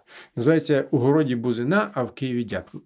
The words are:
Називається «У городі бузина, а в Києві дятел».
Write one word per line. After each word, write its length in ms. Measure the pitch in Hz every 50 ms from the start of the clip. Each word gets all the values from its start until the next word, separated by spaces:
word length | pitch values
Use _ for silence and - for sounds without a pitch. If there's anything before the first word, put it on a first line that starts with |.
| _ _ - - - - -
Називається 500 | - 117 147 165 156 156 - 147 135 - -
«У 60 | 156
городі 380 | 123 120 139 147 156 151 123 123
бузина, 540 | 120 117 123 113 117 120 143 190 214 208 - -
а 100 | 135 120
в 80 | 107
Києві 320 | - - 135 127 120 123 117
дятел». 380 | 98 98 90 - - - - -